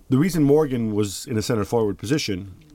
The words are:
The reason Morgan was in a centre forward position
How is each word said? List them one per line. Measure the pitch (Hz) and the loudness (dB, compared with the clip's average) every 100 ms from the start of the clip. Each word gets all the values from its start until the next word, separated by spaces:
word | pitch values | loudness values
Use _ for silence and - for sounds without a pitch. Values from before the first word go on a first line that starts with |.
| - | 0
The | 127 | 2
reason | 185 175 | 2 2
Morgan | 139 147 156 127 113 | 4 4 4 -2 -2
was | 104 104 92 - | -2 -2 -4 -6
in | 110 | -4
a | |
centre | 104 117 98 | -2 -2 0
forward | 120 110 98 | 0 0 -4
position | 104 147 - 95 98 92 - | -4 -2 -2 -6 -8 -18 -20